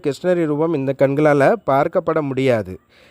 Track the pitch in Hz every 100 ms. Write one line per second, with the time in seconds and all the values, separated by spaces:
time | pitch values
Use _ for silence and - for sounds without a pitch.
0 | 151 135 175 175 160 147 160 156 135 135
1 | 135 139 151 147 139 214 - 135 151 185
2 | 160 160 143 131 135 117 92 92 _ _
3 | _